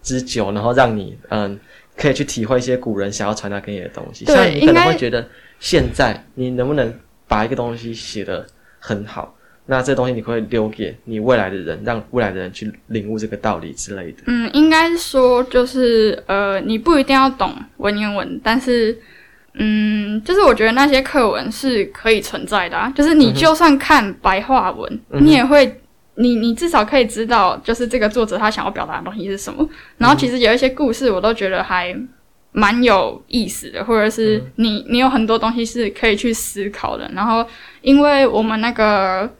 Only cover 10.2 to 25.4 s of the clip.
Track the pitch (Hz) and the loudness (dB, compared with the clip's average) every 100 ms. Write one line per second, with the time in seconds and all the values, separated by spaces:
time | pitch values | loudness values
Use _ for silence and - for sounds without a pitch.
10.2 | 110 117 101 117 107 107 98 - - 110 | -6 -6 -4 -2 -4 -4 -10 -10 -10 -6
11.2 | 110 120 95 98 80 82 110 117 107 123 | 0 2 0 -6 -8 -8 -6 -8 -6 -4
12.2 | 107 95 90 107 110 - _ 107 101 110 | -4 -4 -10 -10 -14 -14 _ -8 -6 -8
13.2 | 107 104 110 90 82 69 - 98 85 - | -8 -6 -4 -4 -8 -14 -12 -12 -14 -12
14.2 | - 240 233 277 311 320 339 339 - 269 | -6 -4 -2 4 4 6 2 0 -2 2
15.2 | 254 247 254 254 247 262 254 226 214 190 | 4 2 2 0 0 0 2 4 2 0
16.2 | - 196 202 196 196 220 220 311 269 269 | -4 -2 0 -2 -2 -2 2 2 4 4
17.2 | 269 262 190 - - _ 202 208 214 202 | 2 2 -4 -4 -16 _ -4 -2 -2 -4
18.2 | - - - 233 254 240 220 233 - - | -6 -6 -2 -2 0 0 0 -2 -10 -20
19.2 | - _ _ - 214 214 214 214 208 214 | -20 _ _ -4 -2 0 0 -2 -2 -6
20.2 | 214 370 370 214 220 240 285 269 262 302 | 0 4 4 4 2 2 4 2 0 0
21.2 | 226 110 135 - 269 233 190 - 226 220 | 2 0 -6 -4 -2 -2 -4 -4 0 0
22.2 | 208 - 180 208 175 165 254 269 294 311 | 0 -10 -4 -2 -2 -4 -4 0 4 6
23.2 | 269 139 320 320 339 277 - 302 208 180 | 6 6 2 6 4 4 4 4 2 -2
24.2 | - 190 214 262 190 - - 226 - 285 | -2 -2 2 2 2 -4 -10 -10 -8 4
25.2 | 285 294 | 6 6